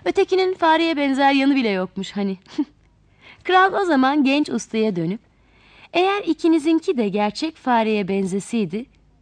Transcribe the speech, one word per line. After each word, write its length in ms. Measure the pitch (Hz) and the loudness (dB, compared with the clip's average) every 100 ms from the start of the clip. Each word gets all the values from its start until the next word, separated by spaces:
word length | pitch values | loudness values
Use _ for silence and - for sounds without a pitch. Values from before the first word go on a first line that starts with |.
Ötekinin 500 | 359 392 370 370 370 | -4 0 0 0 0
fareye 420 | 381 330 320 330 294 | 0 2 2 2 0
benzer 360 | 285 262 277 | 0 2 2
yanı 220 | 277 277 | 4 2
bile 140 | 269 226 | 2 0
yokmuş 480 | 190 185 - 190 208 | -2 -4 -8 -8 -6
hani. 220 | 196 190 - - | -6 -6 -10 -8
<laughs> 80 | 277 _ _ _ _ _ - - | -8 _ _ _ _ _ -20 -12
Kral 280 | - 370 381 | 0 4 4
o 120 | - | 2
zaman 400 | 370 277 262 302 | 0 2 2 2
genç 260 | 269 285 302 | 2 2 0
ustaya 460 | 226 - 220 220 175 | -4 -4 -2 -2 -2
dönüp, 240 | 165 214 - _ _ _ _ - - | -4 -6 -12 _ _ _ _ -20 -6
"Eğer 300 | 339 381 403 | -2 0 -2
ikinizinki 720 | 339 302 339 320 285 320 392 269 | -4 -2 0 2 2 0 0 -2
de 120 | 208 | -2
gerçek 480 | 202 208 208 320 - | 0 -2 -4 -8 -6
fareye 520 | 262 240 220 214 190 | -2 0 2 -2 -2
benzeseydi, 800 | 196 190 190 - 233 180 202 254 _ _ _ | -2 -2 -4 -4 -4 -4 -6 -12 _ _ _